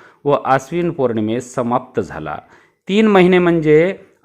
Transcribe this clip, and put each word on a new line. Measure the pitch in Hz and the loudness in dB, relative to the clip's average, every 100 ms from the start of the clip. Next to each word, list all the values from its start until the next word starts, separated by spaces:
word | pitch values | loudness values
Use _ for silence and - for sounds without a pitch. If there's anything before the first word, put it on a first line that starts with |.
| - _ | -20 _
व | 143 | -4
आश्विन | 143 - 135 - 170 175 | -2 0 -2 -2 -6 -4
पौर्णिमेस | 156 127 113 107 117 127 | -2 -2 -2 -4 -4 -6
समाप्त | - 117 123 127 - | -6 -4 -4 -4 -8
झाला. | 87 76 76 76 - _ _ _ - | -8 -8 -12 -12 -14 _ _ _ -4
तीन | 196 220 | 0 2
महिने | 196 180 185 | 4 4 4
म्हणजे | 175 170 156 151 175 190 - _ | 2 0 4 4 2 -2 -14 _